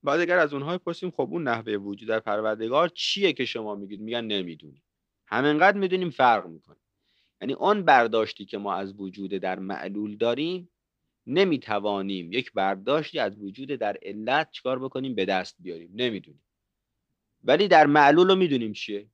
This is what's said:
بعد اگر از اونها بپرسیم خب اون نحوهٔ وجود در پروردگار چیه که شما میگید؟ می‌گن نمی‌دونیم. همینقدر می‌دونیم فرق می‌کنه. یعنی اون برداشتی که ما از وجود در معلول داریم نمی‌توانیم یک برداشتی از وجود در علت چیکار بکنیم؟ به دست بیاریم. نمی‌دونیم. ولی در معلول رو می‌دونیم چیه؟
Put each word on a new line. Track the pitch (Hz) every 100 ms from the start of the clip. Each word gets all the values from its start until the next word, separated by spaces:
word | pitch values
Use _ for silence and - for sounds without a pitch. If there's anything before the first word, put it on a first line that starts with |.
بعد | 143 151
اگر | 175 180
از | 156
اونها | 143 143 180
بپرسیم | - 170 185
خب | - 131
اون | 170
نحوهٔ | 143 117 113 104
وجود | 101 101 110
در | 110
پروردگار | 110 104 110 107 113 135 170
چیه | - - 202 196
که | 143
شما | 123 123 107
میگید؟ | 104 101 101
می‌گن | 107 120
نمی‌دونیم. | 113 104 90 80 78 69 _ _ _ _ _
همینقدر | 110 139 151 185 202
می‌دونیم | 190 185 180
فرق | 135 127 110 87
می‌کنه. | 82 _ _ _ _ _ _ _ _
یعنی | 104
اون | 135 185 208
برداشتی | 165 135 117 113 110 -
که | 101 107
ما | 101
از | 92 98 101
وجود | 95 95 98
در | 95 92 92
معلول | 95 90 82 101 107 107
داریم | 117 120 160 180 175 _ _ _ _ _ -
نمی‌توانیم | 147 196 143 - 104 104 101 98 98 85
یک | 107 131
برداشتی | 101 95 95 104 147 151 160
از | 110 104
وجود | 101 101 135
در | 135 107 101
علت | - 104 110 139 160
چیکار | - 127 127
بکنیم؟ | 131 135 131
به | 110
دست | 95 95 92 -
بیاریم. | 90 82 85
نمی‌دونیم. | 98 127 101 78 71 _ _ _ _ _ _ _ _ _ _
ولی | 101 151 202
در | 170 147
معلول | 151 143 151 185
رو | 190
می‌دونیم | 180 135 113
چیه؟ | 101 - 101 104